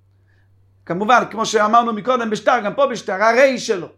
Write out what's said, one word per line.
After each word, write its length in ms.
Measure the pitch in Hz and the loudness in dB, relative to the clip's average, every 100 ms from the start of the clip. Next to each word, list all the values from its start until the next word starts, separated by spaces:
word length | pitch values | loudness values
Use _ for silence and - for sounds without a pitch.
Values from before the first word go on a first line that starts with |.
| _ _ _ _ _ _ _ _ - | _ _ _ _ _ _ _ _ -8
כמובן, 360 | 170 214 247 190 | -4 2 2 2
כמו 160 | 208 208 | -4 -2
שאמרנו 460 | 214 208 233 233 | 0 2 2 2
מקודם 380 | 214 202 254 233 | -2 -2 -2 -2
בשטר, 300 | 214 - 254 | -4 0 0
גם 100 | 202 | 0
פה 120 | 233 277 | -2 -2
בשטר, 360 | 220 - 190 | -2 -6 0
הרי 180 | 220 233 | 2 4
היא 180 | 277 247 | 2 2
שלו. 300 | - 202 143 | -4 -6 -8